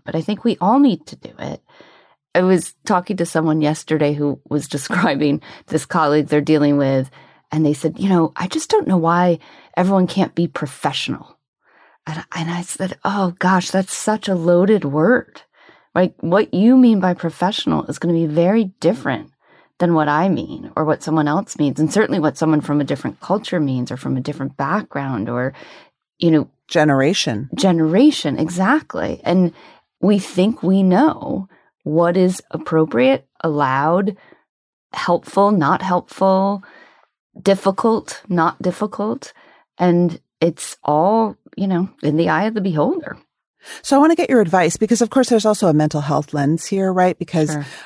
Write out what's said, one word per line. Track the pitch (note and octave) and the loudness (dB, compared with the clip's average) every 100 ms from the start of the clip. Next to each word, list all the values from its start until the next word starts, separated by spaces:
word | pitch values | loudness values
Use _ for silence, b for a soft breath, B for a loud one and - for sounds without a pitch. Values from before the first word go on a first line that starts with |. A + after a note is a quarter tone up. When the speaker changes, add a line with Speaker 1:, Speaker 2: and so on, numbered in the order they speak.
| - | -8
Speaker 1:
but | D#3+ | -6
I | |
think | D#3+ G#3+ | -4 -4
we | A#3+ - | -2 0
all | F#3 C4 | 2 4
need | C#4+ F3+ - | 2 0 -6
to | - | -20
do | - - | -20 -14
it. | C#3 - _ b b b b b _ | -12 -12 _ b b b b b _
I | F3 | 0
was | F#3 F#3 - - - | 2 2 0 -10 -2
talking | F#3 F#3 F#3 | -2 0 -4
to | E3+ | -2
someone | E3 D#3+ D#3 | 0 0 0
yesterday | D3+ D#3 - D#3 D3 | 0 -2 -4 0 0
who | D3 D3 C3+ _ | 0 -4 -6 _
was | D3 C#3 | -6 -4
<laughs> | D3 | -8
describing | - F#3 F3 C#3 D3 C#3 B B - | -4 -2 0 0 0 -2 B B -6
this | D#3 | -6
colleague | - F3 D3+ D3+ C#3+ | -2 0 2 2 2
they're | D3 | 0
dealing | C#3+ D#3 D3 C#3+ | 2 2 4 2
with, | C#3 C3+ C3 b b b _ | 2 0 -2 b b b _
and | D#3 D3+ | -2 0
they | |
said, | D3 D#3+ D#3+ | 0 -4 -2
"You | G3 | 0
know, | F3+ D#3+ - | 2 2 -2
I | F#3+ | -6
just | D#4+ - | -6 -2
don't | A4 - | 0 2
know | F#3 | 0
why | E3 F3 F3+ E3 B B B - | 2 2 2 0 B B B -2
everyone | F#3 G3 F3+ | 2 2 2
can't | - - | 0 -2
be | - E3 | -2 -4
professional." | - C#3+ - D3 C#3 - - - _ _ _ b b b b - | -4 -10 -6 -6 -4 -6 -8 -12 _ _ _ b b b b -14
And, | D#3 - | -14 -12
and | E3+ E3 | -8 -6
I | F3 | -6
said, | F3+ - F#3 - | -8 -8 -8 -6
"Oh | - G3+ F#3 F3+ | -4 -2 -2 0
gosh, | F#3 F#3 F3+ | 0 2 0
that's | F#3+ F#3+ | -2 -2
such | - - G#3+ G#3 | -4 -4 -2 -2
a | |
loaded | F#3 E3 F3 F#3+ G#3+ C#3+ | 0 2 4 4 2 0
word." | D3 F3 B3 - - - b b b b | 0 2 2 -2 -16 -20 b b b b
Like, | - F#3 - | 0 0 -2
what | E3 F#3 - | 0 0 0
you | F3+ A3 C4 | 2 4 6
mean | B3 G#3 | 6 4
by | F#3 | 0
professional | F3+ E3+ - F3+ G#3+ - D#3 | -2 -4 -2 -2 -2 -2 -2
is | - C3+ | -4 -4
gonna | E3+ | -2
be | E3 | 0
very | E3 D3+ E3+ A3+ F#3+ - | 0 2 2 2 0 -2
different | D#3+ A#3 - A#2 - _ b b b - | -2 -2 -4 -6 -8 _ b b b -2
than | F3 | 0
what | D#3+ D3+ | 2 2
I | D3 F#3+ | 2 0
mean | C3+ E2 - - | -2 -4 -12 -10
or | - D#3 | -4 -2
what | D3+ | -2
someone | - D#3+ D3 | -2 0 0
else | D#3+ G#3+ - | -2 -4 -4
means, | C#3+ C3 | -2 0
and | D#3 | 0
certainly | G3+ A3 F#3+ | 0 0 0
what | D3+ - | -2 0
someone | D#3+ D3+ | 0 0
from | - D3 | 0 -2
a | |
different | D3 C#3+ - - | -2 -4 -8 -10
culture | - F3+ - F3+ | -4 -4 -2 -4
means | C#3+ C3 A#2+ | -2 -4 -6
or | B2 | -8
from | C3+ C3 | -6 -4
a | |
different | B2+ C#3 C3+ - | -6 -8 -8 -6
background | C#3 G3 - C#3+ C3+ B2 A#2 | -4 -4 -6 -8 -6 -6 -4
or, | A#2+ C3 C3+ B B B _ _ _ | -4 -6 -8 B B B _ _ _
you | E3+ | 2
know, | D#3+ - _ _ | 2 0 _ _
Speaker 2:
Generation. | E3 D3+ C3+ C3+ G3+ - G#2+ C3+ | 0 2 2 2 0 -4 -6 -6
Speaker 1:
Generation, | - F#3+ E3 D#3+ F3+ D4 - D3+ C3 | 0 2 2 2 4 4 4 -2 -2
exactly. | D#3+ F3 F#3+ D4+ - - D#2+ - | -4 -2 0 0 -2 -8 -8 -6
And | - F#3 F3 B B B _ _ | 0 2 2 B B B _ _
we | F#3 G3+ | 2 2
think | - F3+ G3 A#3 | 0 0 0 0
we | E3 G3 | 0 2
know | F#3+ F3+ D4 - C3 - F#3+ b b _ | 4 4 4 0 -6 -8 -8 b b _
what | - D#3 F3 F3 | -2 2 2 4
is | F#3 F#3 - | 2 0 -8
appropriate, | E3 - D#3+ D#3 G#3+ C4 C4+ - - | -12 -2 0 2 2 2 0 -4 -8
allowed, | E3 D3 C3+ C3 D3+ F3+ G3+ G3 b b b _ _ _ _ | -4 -2 0 0 0 0 -2 -6 b b b _ _ _ _
helpful, | - - F3 - - G3+ | -8 -2 -2 -2 0 2
not | G#3 C#3+ F3+ | 2 2 0
helpful, | F#3 F3+ - - F#3+ F#3+ G3 G3+ b b b b b _ _ - | -2 -4 -4 -2 0 2 0 -4 b b b b b _ _ -4
difficult, | G3 G3 G3 F#3+ A#3 A3+ - - - | 0 0 0 -2 0 -2 -4 -14 -4
not | F3 E3 - | -2 -2 -2
difficult. | F3+ F3+ G#3 - G#3 A3+ - b b b b - | -6 -4 -6 -6 -6 -8 -12 b b b b -2
And | F3+ F3 F3 E3 _ _ | 2 2 2 -2 _ _
it's | E3 - - - | -2 -2 -12 -8
all, | - D3+ F3+ A3+ G#3+ - _ - | -2 2 2 2 0 -6 _ -6
you | G3 | -2
know, | F3 F#3+ - | -2 -2 -4
in | - D3+ | -2 0
the | F3 | 0
eye | D#3+ | 0
of | G#3+ | -2
the | A3 | -2
beholder. | F#3+ D#3 A#3 F4+ - - _ _ _ _ B B | -2 0 0 -2 -8 -16 _ _ _ _ B B
Speaker 2:
So | - C4+ | 0 4
I | |
wanna | D#4 | 6
get | E4+ - | 4 2
your | B3 | 2
advice | F3+ F#3 E3+ - | 4 4 2 0
because, | G#3+ A#3+ | 0 2
of | A3+ | 2
course, | C4+ A#3+ | 2 2
there's | A3+ G#3+ | 2 2
also | G#3 F#3 | 2 2
a | |
mental | D3+ D3+ D3+ | 4 2 -2
health | C#3+ C#3+ D3 | -2 -2 -2
lens | D3+ C#3 E3 - | -2 0 0 -2
here, | G3 F#3+ | -2 0
right? | F#3 F3+ - | 2 2 0
Because | D#3+ E3+ D#3 | -4 -2 0
Speaker 1:
Sure. | D3+ C#3 B | -2 -8 B